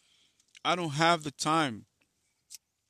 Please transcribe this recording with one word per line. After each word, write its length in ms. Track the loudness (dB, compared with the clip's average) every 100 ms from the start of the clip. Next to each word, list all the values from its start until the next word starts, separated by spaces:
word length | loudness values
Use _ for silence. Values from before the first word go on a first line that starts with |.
| _ _ _ _ _ -6 -2
I 100 | -2
don't 140 | -2
have 340 | 2 2 2
the 80 | -2
time 540 | -6 0 2 0 -4 -14 _ _ _ _ _ _ -20 _ _ _